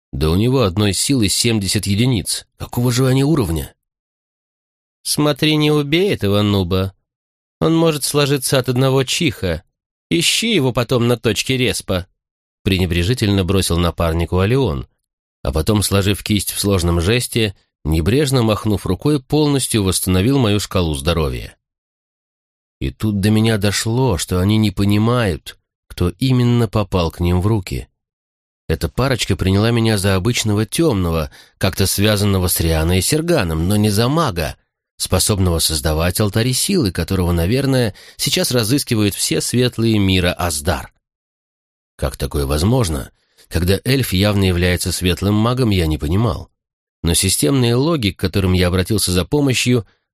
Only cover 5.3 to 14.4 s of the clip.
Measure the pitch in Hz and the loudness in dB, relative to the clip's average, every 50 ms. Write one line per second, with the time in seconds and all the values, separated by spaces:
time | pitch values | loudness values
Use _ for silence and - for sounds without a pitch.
5.3 | 147 - - 156 156 151 151 151 151 151 147 143 147 170 190 208 147 101 - 101 | 0 0 2 2 2 2 2 2 2 2 0 0 0 0 0 0 -2 0 0 0
6.3 | 101 104 104 104 101 98 95 85 95 92 95 95 - _ _ _ _ _ _ _ | 2 2 2 2 2 2 0 0 0 -2 -2 -2 -6 _ _ _ _ _ _ _
7.3 | _ _ _ _ _ - 165 160 165 165 170 165 156 147 - - - 147 147 135 | _ _ _ _ _ -2 0 2 2 4 4 2 2 0 -2 -2 0 0 0 2
8.3 | 143 139 - - - 135 120 - 127 123 135 135 131 135 135 - - - 175 147 | 0 -2 -2 0 0 0 0 0 0 2 2 2 2 2 0 0 -2 -2 0 -2
9.3 | - - - 92 82 80 - _ _ _ _ _ _ _ _ - - 170 165 - | -2 -2 -4 -4 -4 -4 -6 _ _ _ _ _ _ _ _ -2 -2 0 0 0
10.3 | - - - 226 226 175 131 131 117 - 117 - 135 120 117 120 123 110 - 117 | 0 0 0 0 0 2 2 0 0 -2 -2 0 0 2 2 2 0 0 0 -2
11.3 | 104 - - - 135 123 127 113 - - - - 98 90 82 - _ _ _ _ | -2 -2 -2 -4 -2 0 0 0 -2 -2 -4 -4 -4 -4 -4 -6 _ _ _ _
12.3 | _ _ _ _ _ _ - 101 95 90 92 87 82 85 87 92 127 127 117 101 | _ _ _ _ _ _ -2 0 2 2 2 0 0 0 0 0 0 0 0 0
13.3 | 101 98 92 85 98 98 90 - 87 85 87 85 80 - 87 82 80 85 85 78 | 2 2 0 0 0 0 0 0 0 0 0 0 0 0 -2 -2 0 -2 -2 -2
14.3 | - 90 | 0 0